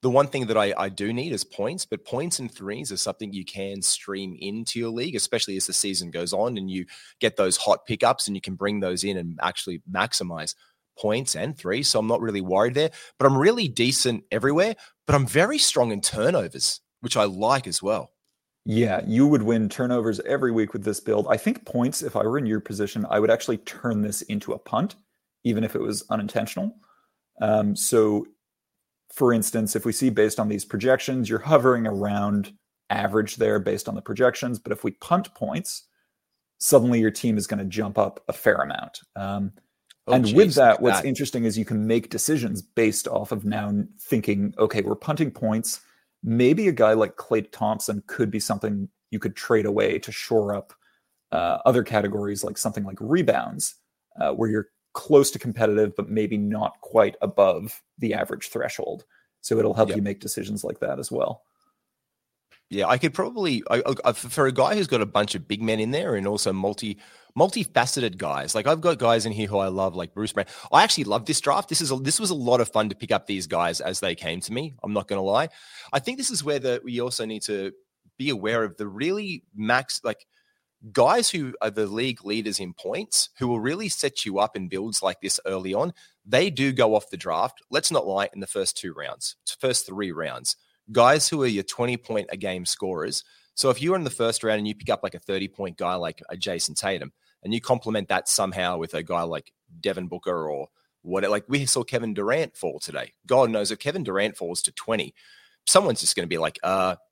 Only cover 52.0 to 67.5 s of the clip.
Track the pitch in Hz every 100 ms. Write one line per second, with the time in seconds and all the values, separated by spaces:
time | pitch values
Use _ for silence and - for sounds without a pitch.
52 | 101 104 101 101 - - 113 107 98 95
53 | 110 175 127 67 - 67 - - _ _
54 | _ - 73 65 110 107 - _ _ -
55 | - 143 139 - 123 113 110 104 104 -
56 | - 107 104 104 104 107 101 - - 110
57 | 98 - 98 101 95 87 82 - _ -
58 | 117 - - - - 113 - - - -
59 | - _ _ _ - 113 107 110 101 104
60 | 101 101 - - 98 104 - - - -
61 | - 123 - - _ _ _ _ _ _
62 | _ _ _ _ _ _ - 98 90 127
63 | 165 - 220 240 175 117 - 120 - -
64 | 123 - 123 - 135 127 131 214 165 120
65 | 98 104 104 90 - 104 110 110 113 147
66 | 185 104 101 104 101 95 98 101 107 101
67 | - - _ - 190